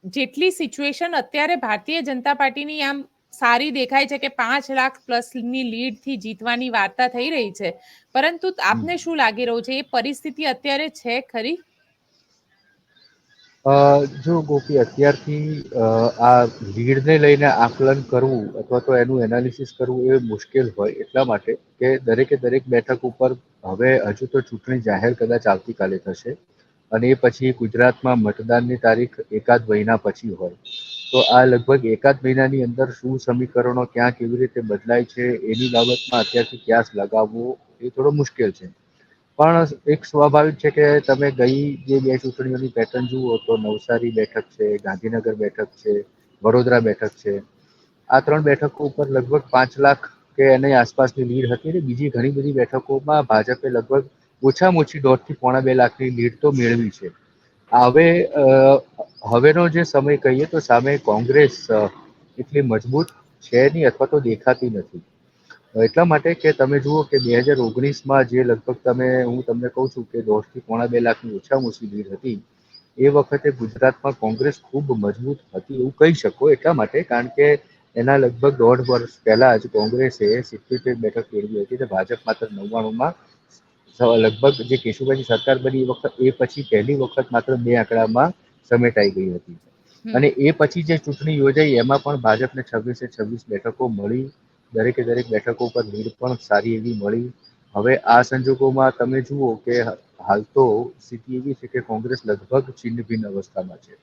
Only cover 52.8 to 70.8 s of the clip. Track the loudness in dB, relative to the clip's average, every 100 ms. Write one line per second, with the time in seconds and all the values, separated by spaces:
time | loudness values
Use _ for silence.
52.8 | -4 -6 0 -2 2 0 0 -4 -4 -4
53.8 | 0 -2 -2 _ _ _ 0 2 2 2
54.8 | 0 0 2 2 0 -4 0 2 2 4
55.8 | 2 2 -6 -2 -4 0 0 2 0 0
56.8 | -2 -6 -16 _ _ _ _ _ _ 4
57.8 | 6 6 6 4 0 2 4 6 6 6
58.8 | 2 _ -16 _ 0 4 4 4 2 0
59.8 | 0 0 2 2 2 0 0 -4 2 2
60.8 | 2 -2 0 -2 2 4 4 2 -2 0
61.8 | 0 -6 -20 _ _ -14 -4 -2 0 -2
62.8 | -2 -4 -4 _ _ _ -2 4 4 4
63.8 | 0 2 0 0 0 -2 0 0 -2 -6
64.8 | -10 -18 _ _ _ _ _ -20 _ 0
65.8 | 2 4 4 2 0 0 0 2 2 2
66.8 | 0 -2 0 -2 2 2 2 2 0 -2
67.8 | -4 -4 0 2 2 2 2 0 -2 -4
68.8 | -2 0 0 0 0 -4 -4 -4 -4 -4
69.8 | -6 -6 -10 -8 -2 -2 -2 -18 -8 -4